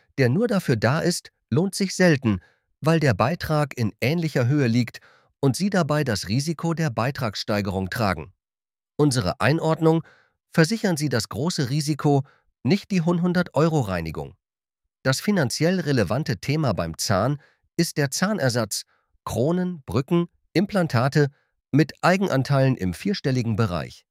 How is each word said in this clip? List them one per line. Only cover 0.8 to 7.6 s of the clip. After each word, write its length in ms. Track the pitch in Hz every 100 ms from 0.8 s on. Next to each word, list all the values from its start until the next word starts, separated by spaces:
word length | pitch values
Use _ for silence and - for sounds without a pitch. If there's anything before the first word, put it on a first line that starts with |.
| 110 156
ist, 300 | 170 175 - _ _
lohnt 240 | 135 190
sich 200 | - 190
selten, 460 | - 185 143 113 98 - _ _ _
weil 200 | 151 165
der 140 | 147
Beitrag 640 | 92 117 175 - 151 147 -
in 160 | 110 -
ähnlicher 460 | 117 170 160 151 123
Höhe 200 | 147 127
liegt 320 | 117 117 - - _ _ _
und 160 | 139 123
Sie 140 | 202
dabei 340 | 196 151 151
das 240 | 143 104 87
Risiko 460 | 117 147 160 165
der 160 | 165 160
Beitragssteigerung 960 | 113 120 139 113 - - 104